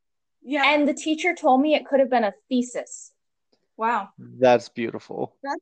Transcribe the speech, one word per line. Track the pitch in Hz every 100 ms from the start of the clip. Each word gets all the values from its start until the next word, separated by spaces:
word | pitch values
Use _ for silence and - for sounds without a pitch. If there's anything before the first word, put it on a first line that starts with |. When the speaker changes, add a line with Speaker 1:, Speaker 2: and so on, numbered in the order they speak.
| _ _ _ _
Speaker 1:
Yeah. | 233 285 269
Speaker 2:
And | 302 294
the |
teacher | - 320 311 349 -
told | 285 254
me | 302 294
it | -
could | 269
have | 254
been | 247
a | 208 - -
thesis. | 247 247 160 - - - _ _ _ _ _ _ -
Speaker 1:
Wow. | 226 226 190 -
Speaker 3:
That's | 120 120 123 120 -
beautiful. | - 113 110 - - 131 _
Speaker 1:
That | 277 339